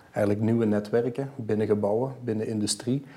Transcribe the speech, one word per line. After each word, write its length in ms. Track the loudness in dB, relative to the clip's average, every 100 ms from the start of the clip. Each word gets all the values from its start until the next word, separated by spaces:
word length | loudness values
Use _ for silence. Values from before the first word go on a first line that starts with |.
| -8
eigenlijk 280 | 0 0 2
nieuwe 240 | 2 4
netwerken 640 | 4 2 2 0 0 -2 -6 -6
binnen 300 | -2 0 2
gebouwen, 460 | 2 2 0 -2 -4
binnen 220 | -4 -2 -2
industrie, 580 | -2 -2 -2 -2 -2 -4